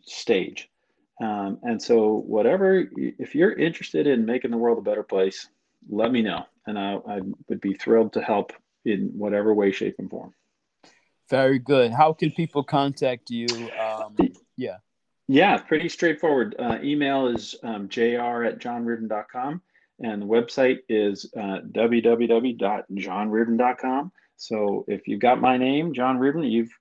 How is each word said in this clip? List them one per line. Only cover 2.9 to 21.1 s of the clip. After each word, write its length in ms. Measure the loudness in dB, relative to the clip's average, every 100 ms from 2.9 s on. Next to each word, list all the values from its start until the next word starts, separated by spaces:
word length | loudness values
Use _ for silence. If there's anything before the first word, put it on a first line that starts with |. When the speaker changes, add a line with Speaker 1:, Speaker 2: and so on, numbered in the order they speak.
| -4
Speaker 1:
y-, 180 | -6 -6
if 160 | -6
you're 180 | 2 2
interested 540 | 2 -2 -2 -4 0 2
in 200 | 2 2
making 240 | -2 -2
the 60 | 0
world 200 | 2 2
a 40 |
better 200 | 0 -4
place, 460 | -2 0 0 -2 -14 _ _ _ -8
let 240 | -2 0
me 100 | 2
know. 220 | 0 -4 -10 _ -10
And 120 | -6
I, 200 | -4 -6 -6
I 120 | -8 -8 -10 -8
would 120 | -6
be 140 | -4
thrilled 380 | -4 2 4 4
to 100 | -2
help 300 | 0 -2 -2 -10 _ _
in 280 | -4 -2 -4 -4
whatever 380 | -2 0 2
way, 180 | 4 2
shape, 240 | 2 -4 -6
and 120 | -10
form. 240 | -12 -14 _ _ _ _ _ _ _ _ _ _
Speaker 2:
Very 300 | 2 4 2
good. 340 | 4 4 4
How 200 | 4 4
can 180 | 4 -2
people 320 | 0 -2 -2
contact 680 | 0 0 0 0 -2 -2 -6
you? 160 | -6 -4
Um, 680 | -6 -8 -6 -6 -6 -4 0
Speaker 1:
Y- 140 | 0 -2 _ -10
Speaker 2:
yeah. 200 | -10 -10 _ _ _ _ 2
Speaker 1:
Yeah, 280 | 4 6 2
pretty 320 | 0 -2 -2
straightforward. 680 | -2 -2 0 0 2 0 -2
Uh, 200 | -4 -4
email 440 | -2 -2 0 0 0
is, 280 | -2 -6 -12
um, 260 | -10 -8 -8
J 280 | 0 0 2
R 280 | -2 -2
at 140 | -2 -4
john 260 | -8 -6
reardon 240 | -4 -4 -4
dot 180 | -6 -6
com, 300 | -8 -8 -8 -12 _ _ -10
and 200 | -8 -6
the 60 | 0
website 540 | 0 2 2 2 2 0
is, 420 | 2 2